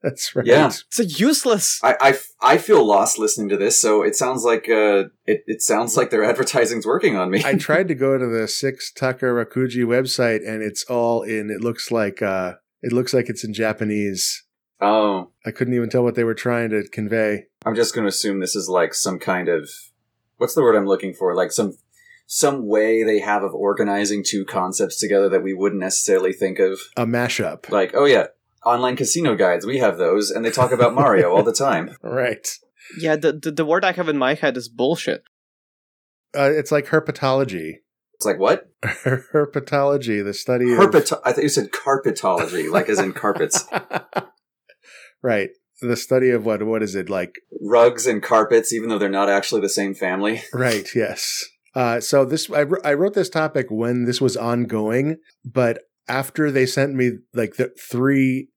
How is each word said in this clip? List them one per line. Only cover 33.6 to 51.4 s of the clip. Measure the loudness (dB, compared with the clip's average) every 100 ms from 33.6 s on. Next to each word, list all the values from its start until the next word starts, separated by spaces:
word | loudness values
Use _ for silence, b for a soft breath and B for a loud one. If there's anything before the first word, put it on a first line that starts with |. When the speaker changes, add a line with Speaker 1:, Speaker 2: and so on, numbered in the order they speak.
Speaker 3:
word | 0 2
I | 2
have | 0 -2
in | 0
my | 0
head | 2 0 -2
is | -12
bullshit. | -2 0 0 -2 -6 _ _ _ _ _ _ _ _ _ _ _ 0
Speaker 1:
Uh, | 2
it's | 2 0
like | -2 2
herpetology. | 0 0 -4 0 0 -2 -4 -10 -14 _ _ _
Speaker 2:
It's | _ -4
like | 0
what? | 2 0 -2 _
Speaker 1:
<laughs> |
Herpetology, | -8 -4 -2 -2 0 -2 0 -4 -2 0 2 0 0 -2
the | -4
study | -6 -2 0 2
of | 6
Speaker 2:
Herpeto-, | 6 6 2 -2
I | 0
thought | 0
you | 0
said | 0 -2
carpetology, | -6 -2 0 0 -2 -2 0 -2 -4 0
like | 0 0
as | 0
in | -2
carpets. | -2 -4 -2 -2 -2 -4
Speaker 1:
<laughs> | -8 -6 -10 -8 -10 -10 _ _ _ _ _ B B B B
Right. | -2 -2 -2 -10 _ _
The | -4 -4
study | 0 2 2
of | 2
what, | 0 -2
what | -2 -2
is | -2
it, | -4 -4
like? | -4 -6 -10 _ -12
Speaker 2:
Rugs | 2 6 6 4 -2
and | -2
carpets, | 2 2 4 2 2
even | -4 -2
though | -2
they're | 0
not | 0 2
actually | 2 0 -2
the | 0
same | -2 -4
family. | -4 -4 -2 -2 -4 -8
Speaker 1:
Right, | -2 0 0 -2
yes. | -4 -2 -4 -8 -8